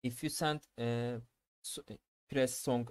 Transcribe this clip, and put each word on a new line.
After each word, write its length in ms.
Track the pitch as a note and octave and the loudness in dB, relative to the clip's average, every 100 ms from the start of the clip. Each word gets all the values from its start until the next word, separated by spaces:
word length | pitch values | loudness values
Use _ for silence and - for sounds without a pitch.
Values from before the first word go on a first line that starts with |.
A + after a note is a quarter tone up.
If 220 | B2 A#2+ | -4 -2
you 60 | D#3 | -4
send, 320 | - D#3+ D3+ _ - | 0 0 0 _ -2
uh, 400 | A#2 A#2 A#2+ A#2+ A#2+ _ _ _ | 0 0 0 -4 -10 _ _ _
so, 220 | - - - | -12 -12 -12
uh, 60 | G#2+ _ _ _ | -16 _ _ _
press 300 | C#3+ B2+ - | 2 2 2
song 300 | - B2 A#2+ | 2 2 2